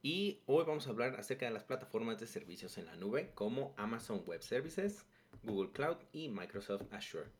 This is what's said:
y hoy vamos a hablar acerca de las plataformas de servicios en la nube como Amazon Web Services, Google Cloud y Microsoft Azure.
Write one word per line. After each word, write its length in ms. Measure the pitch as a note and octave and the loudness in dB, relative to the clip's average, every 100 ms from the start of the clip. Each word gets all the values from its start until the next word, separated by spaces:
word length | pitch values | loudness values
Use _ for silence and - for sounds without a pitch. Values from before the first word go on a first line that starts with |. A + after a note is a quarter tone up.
y 380 | C#3 F3 G3+ F#3+ | 2 4 2 0
hoy 200 | - D3 E3 | 6 6 6
vamos 200 | D3+ C#3 | 2 0
a 40 | |
hablar 240 | A2 A#2+ B2+ | 2 2 0
acerca 280 | - B2+ B2 | -2 0 0
de 60 | |
las 120 | G#2+ | -2
plataformas 560 | - B2+ - A2 A#2 G#2+ | -2 -4 0 0 2 0
de 60 | A2 | -4
servicios 500 | G2 - F2 F#2+ - | -6 -6 -10 -10 -8
en 80 | |
la 100 | E2 | -10
nube 360 | E2+ G2 B2+ F#3+ | -4 0 0 0
como 400 | - G#2 B2 C#3 - | -2 0 2 -2 -2
Amazon 440 | G#2 A#2 A2+ G#2 F2 | -2 -2 -2 -2 -2
Web 160 | E2+ | -6
Services, 640 | - B2 D#3+ - G3+ G3+ - - - - | 0 0 2 0 0 0 -12 -20 -20 -10
Google 300 | - G2+ F#2+ | 0 2 2
Cloud 240 | - D3 E3+ - | 2 2 0 -4
y 160 | D#3 D#3 | -6 -4
Microsoft 540 | G2 F2+ G2 G2+ G2+ - | -4 -4 -6 -2 -2 -2
Azure. 380 | G2+ - E2 D2+ - | -8 -6 -6 -8 -10